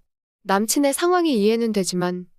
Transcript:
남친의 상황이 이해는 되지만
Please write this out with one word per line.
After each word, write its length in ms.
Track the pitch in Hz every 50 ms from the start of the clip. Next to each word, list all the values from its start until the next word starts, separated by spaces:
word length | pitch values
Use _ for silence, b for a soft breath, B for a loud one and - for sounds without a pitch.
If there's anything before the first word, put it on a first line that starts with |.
| _ _ _ _ _ _ _ _ -
남친의 500 | - 190 196 220 226 - 294 285 277 277
상황이 440 | - 349 349 359 359 339 320 269 208
이해는 340 | 196 214 226 233 233 226 202
되지만 520 | 202 180 175 185 180 180 180 180 180 180 - _